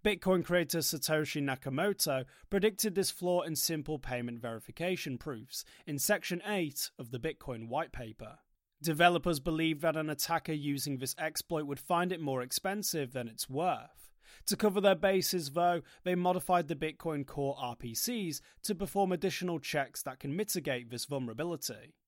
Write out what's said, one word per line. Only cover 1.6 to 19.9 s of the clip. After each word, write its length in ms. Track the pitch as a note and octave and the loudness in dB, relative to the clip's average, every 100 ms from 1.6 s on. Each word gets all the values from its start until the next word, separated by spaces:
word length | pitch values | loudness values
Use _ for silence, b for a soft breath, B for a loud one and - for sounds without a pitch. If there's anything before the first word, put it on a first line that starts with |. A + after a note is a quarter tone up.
| C#3+ C3+ G3+ - D#3+ C3 B2+ B B | -2 0 0 2 0 0 -4 B B
predicted 440 | G3 G#3+ F#3+ G#3+ | 2 2 2 0
this 160 | F3+ F#3 | 2 0
flaw 320 | - F3+ F3+ | 0 2 2
in 140 | D#3 D3+ | 2 -2
simple 420 | - D#3+ C#3+ D3+ | 0 -2 -2 -6
payment 400 | C3 B2 A#2+ A#2 | -4 -4 -4 -6
verification 800 | A#2+ A2+ - - F3 F3+ D#3 B2 | -6 -8 -10 -6 -4 -2 -4 -6
proofs 460 | D#3 A#2 B2 - - B - | -6 -8 -8 -12 -12 B -8
in 100 | C#3+ | -2
section 420 | - G#3 - F3 G#3 | 2 2 0 -4 -2
eight 460 | G#3 D#3 - - - | -2 -2 -4 -8 -8
of 100 | A#2 | -8
the 80 | B2 | -4
Bitcoin 480 | D#3 C#3+ - A#2 A2+ | -4 -6 -8 -8 -4
white 240 | C3+ E3+ | -4 -4
paper. 480 | - A2+ A2 A2 - _ _ _ _ | -8 -10 -12 -16 -16 _ _ _ _
Developers 600 | D#3 D#3 F3 E3+ F3+ D3+ | -2 6 8 8 2 0
believe 400 | D3 D#3+ D#3+ D3+ | 0 0 2 2
that 160 | E3 D#3 | 0 0
an 120 | D#3 | -2
attacker 440 | D3 - E3 - | -2 0 0 0
using 460 | D3+ D3 C#3+ D3 C3+ | -2 0 -2 -2 -4
this 180 | C3 - | -4 -4
exploit 460 | D#3+ - - D#3+ | -4 -4 -2 -2
would 160 | D3 C#3 | -2 -6
find 320 | - F3 F3+ | 2 2 2
it 80 | F3 | 0
more 220 | D3 C3 | 0 0
expensive 720 | B2+ - F#3 G3+ G#3+ E3 C3 | -2 -2 0 -2 -2 -2 -2
than 140 | B2+ A#2 | -4 -6
it's 240 | A2 - | -8 -6
worth. 640 | C3+ F3+ A#2+ - - - _ B B - | 0 0 0 -6 -20 -20 _ B B -4
To 100 | G#3 | 4
cover 240 | G#3+ G3 | 4 6
their 140 | G3 | 6
bases, 560 | F3+ G3 F#3+ F#3 F3+ C#3 | 6 4 4 2 0 -2
though, 320 | D3+ F3 E3+ B B | 2 2 2 B B
they 100 | F3+ | 0
modified 540 | F3+ F3+ F3+ - F3+ D#3 | 2 4 2 4 2 2
the 80 | D3 | -2
Bitcoin 500 | D#3 - E3+ D3 C#3 | -4 -4 -4 -2 -4
Core 300 | C#3+ C#3 C#3 | -2 -2 -2
R 160 | B2 | -6
P 180 | A#2 B2 | -6 -6
Cs 480 | A2+ - A#3+ F3+ C#3+ b b | -4 -2 -2 -2 -6 b b
to 140 | - F#3 | -4 -2
perform 340 | G3 G3+ F#3+ | 0 2 4
additional 480 | F3 F#3+ - F3+ D#3+ | 4 0 0 -2 -2
checks 440 | - D3 C3 | 0 0 -2